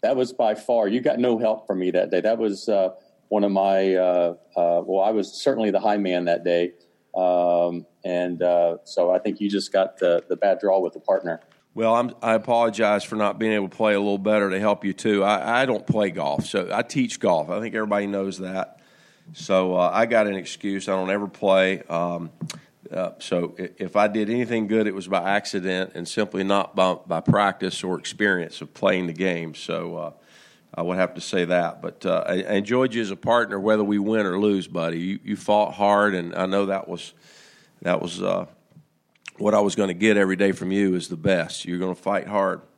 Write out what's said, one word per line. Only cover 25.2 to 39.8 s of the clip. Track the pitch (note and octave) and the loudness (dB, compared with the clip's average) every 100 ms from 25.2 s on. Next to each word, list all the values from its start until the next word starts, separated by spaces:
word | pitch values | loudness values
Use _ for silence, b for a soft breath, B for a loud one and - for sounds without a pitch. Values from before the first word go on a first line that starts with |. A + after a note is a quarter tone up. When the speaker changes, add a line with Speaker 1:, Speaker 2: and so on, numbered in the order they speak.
| F2+ | 0
Speaker 2:
accident | G2+ - G2+ F#2 F#2 F#2 | -2 -2 -4 -2 -2 -4
and | - E2+ | -8 -8
simply | - G2+ G2 | -4 -2 -2
not | F#2+ G2+ F#2 F#2+ | 0 0 0 2
by, | F#2 | 2
by | F2 - E2+ | 2 -4 -4
practice | - G#2 G2+ F#2+ F#2+ - | 2 4 4 0 -6 -6
or | F#2 F2+ | -6 -6
experience | - - G#2 F2+ D#2+ - | -8 -2 0 0 -4 -10
of | - | -16
playing | - G2 F#2+ F2+ | -2 0 2 -2
the | |
game. | D#2+ F#2 E2+ E2 | -2 -2 -2 -6
So, | D2+ - E2+ E2+ E2+ | -12 -8 -6 -6 -8
uh, | D#2+ - b b b b b - | -10 -12 b b b b b -6
I | |
would | E2+ F#2 | -4 0
have | F2+ | -2
to | F#2 | -2
say | - F#2+ F2 | -6 -2 0
that. | F2 E2+ - | 0 0 -6
But, | E2 - | -12 -8
uh, | F#2 E2+ - | -2 -2 0
I, | |
I | F2+ F#2 | -4 0
enjoyed | G2+ G2+ B2 C3 | -2 0 0 0
you | A#2 | -2
as | G#2+ | -4
a | G2 | -6
partner, | B2 A#2+ A2 G2+ | 0 2 2 -2
whether | G2+ G#2+ | 0 2
we | G2+ G#2 | 2 0
win | G2+ A2 G2+ | 0 0 0
or | F2+ | 2
lose, | G#2 G2 F2 | 2 2 -2
buddy. | F2 E2 E2 | -4 -2 -2
You, | F2+ G2+ | -6 -6
you | - G#2 | -6 -8
fought | - G#2 G#2 | 2 2 2
hard, | - G2+ G2+ G#2 | 2 4 4 4
and | F#2 F2 | 0 -4
I | F2 F#2 | -4 -2
know | G2 G2 | 0 0
that | G2 - | -4 -6
was, | F2+ - _ b b b b b _ | -10 -12 _ b b b b b _
that | F2+ F2+ | -2 -2
was, | F2 F2+ | -2 -6
uh, | F#2+ F#2 F#2 _ _ - _ _ _ _ - - | -2 -2 -4 _ _ -20 _ _ _ _ -20 -4
what | G#2 | 2
I | G#2 | 2
was | G2+ | 2
gonna | F#2 | 0